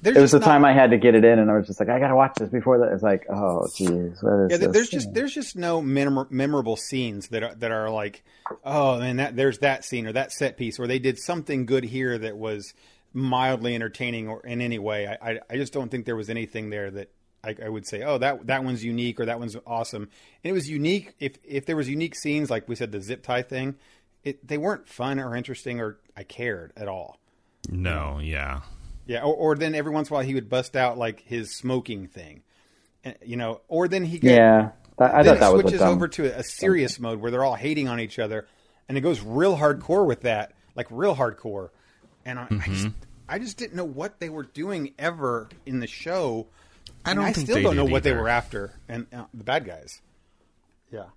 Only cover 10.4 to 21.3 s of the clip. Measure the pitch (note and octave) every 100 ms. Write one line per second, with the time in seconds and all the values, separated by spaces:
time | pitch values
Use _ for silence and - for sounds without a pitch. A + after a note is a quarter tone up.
10.4 | C#3 - A#2+ - B2 C3 B2+ A#2+ - F3
11.4 | D3+ C#3 A#2+ C3 A#2+ C3 B2+ A#2+ A2 G#2
12.4 | A2 G#2 G2+ _ _ _ _ B2 C3 B2+
13.4 | C3 B2+ A#2+ A#2 A2+ A2 B2 A#2 A2 A2
14.4 | B2 A#2+ A#2+ A#2 G#2 G#2+ G2+ G#2+ A#2 A2
15.4 | - B2 C3+ C#3+ A#2+ B2+ A#2 A2+ G#2+ A2+
16.4 | A2 A2+ G#2+ G#2 G2+ G2 G2 _ _ _
17.4 | A2+ G#2+ A2 A2 G2 G#2 C3+ C3+ C3+ C3+
18.4 | A#2 C3 C3 B2 A2+ A#2 A#2+ A#2 A2+ A#2+
19.4 | A#2 A2+ - A#2 A#2 A2 G#2 _ _ _
20.4 | E3 F#3+ C#3+ D#3 D3+ G3+ G#3 _ C#3